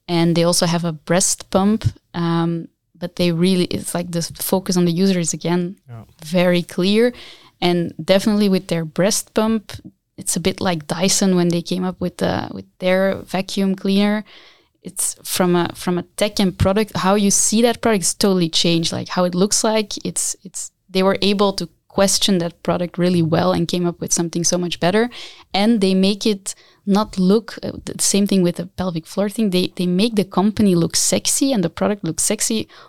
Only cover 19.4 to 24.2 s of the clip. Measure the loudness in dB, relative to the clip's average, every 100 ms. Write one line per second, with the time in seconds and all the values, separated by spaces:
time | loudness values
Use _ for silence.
19.4 | 0 2 0 0 -2 -6 -8 -6 -6 -8
20.4 | -12 -14 -14 _ _ 0 2 2 0 2
21.4 | 2 0 -8 _ _ 0 2 2 2 0
22.4 | 0 -6 -4 -2 -2 0 2 2 2 2
23.4 | 2 2 0 -2 -2 -4 -4 -2